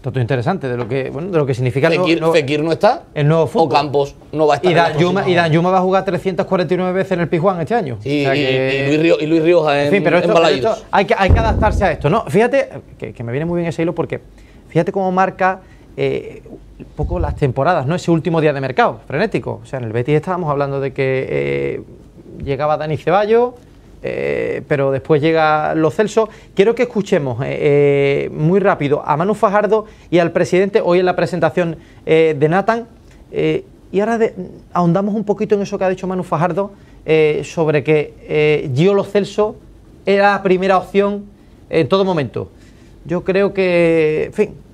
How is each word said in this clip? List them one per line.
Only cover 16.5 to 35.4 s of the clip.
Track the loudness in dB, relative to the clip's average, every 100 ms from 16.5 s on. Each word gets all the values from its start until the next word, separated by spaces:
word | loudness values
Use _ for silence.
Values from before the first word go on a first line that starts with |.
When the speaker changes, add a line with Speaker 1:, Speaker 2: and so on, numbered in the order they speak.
| -20 -20 -20
Speaker 1:
un | -18 -8
poco | -6 -4
las | -4 -2
temporadas, | -2 0 0 0 -2
¿no? |
Ese | -2 0
último | 0 0 2
día | 2
de | 0
mercado, | -4 0 0 -2 -8
frenético. | -4 -2 -2 -6 -10
O | -10
sea, | -8
en |
el | -4
Betis | -4 0 0
estábamos | 0 -4 -2
hablando | -2 -2 -4
de | -4
que, | -2 -2 -2 -2
eh, | -2 -2 -2 -4 -6 -12 -20 -20 -20 -20 -12
llegaba | -6 -2 -2 -2
Dani | -4 -4
Ceballos, | 0 0 2 2 0 -6 -20 -20 -20 -12
eh, | -8 -4 -4 -2 -4 -6 -4
pero | -2 0
después | -2 0 2
llega | 2 2 2 0 0 0
Lo | 0
Celso. | 0 0 0 -2 -6 -8 0
Quiero | 2
que | 2
escuchemos, | -2 -2 -2 -2 -2 -4
eh, | -6 -2 2 4 4 2 2 0 -4
eh, |
muy | -2 0 2
rápido | 2 0 0 -2 0
a | -2
Manu | 0
Fajardo | 0 2 2 2 0 -2 -20 -2
y | 0
al | 2
presidente | 0 2 2 2 0
hoy | 2 2
en | 2
la |
presentación, | 0 -2 0 0 0 -2 -6 -16 -14
eh, | 2 4 4 2
de | 2
Nathan. | 2 0 -2 -6 -20 -20 -20 -10
Eh, | -2 -2 -2 -6 -20 -6
y | -2
ahora | -2 0
de, | -2 -2 -14 -16 -6
ahondamos | 0 2 2 0
un | -4
poquito | -2 -2